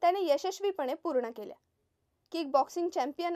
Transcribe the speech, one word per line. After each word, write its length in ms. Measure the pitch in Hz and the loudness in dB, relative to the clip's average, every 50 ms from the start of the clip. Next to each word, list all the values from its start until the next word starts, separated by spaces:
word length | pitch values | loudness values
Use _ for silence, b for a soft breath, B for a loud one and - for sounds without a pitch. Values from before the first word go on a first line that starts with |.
त्याने 180 | - 339 370 403 | 2 2 4 4
यशस्वीपणे 720 | 370 320 277 294 - 370 381 - 392 403 381 339 285 254 294 | 2 2 2 2 2 -2 -4 -2 -2 -2 -2 -2 -2 -4 -4
पूर्ण 360 | 330 - 339 285 254 240 226 | -4 -4 -2 0 0 -2 -2
केल्या. 260 | 247 220 208 - - - _ _ _ _ _ _ _ _ _ _ _ _ _ _ | -6 -10 -12 -14 -14 -18 _ _ _ _ _ _ _ _ _ _ _ _ _ _
किकबॉक्सिंग 580 | - 330 320 277 262 277 262 - - 349 339 349 | -6 -4 0 2 4 2 2 2 0 -2 -2 -2
चॅम्पियन 460 | - 339 247 294 277 - 339 349 349 | 0 -2 -2 -2 -2 -4 -2 -2 -2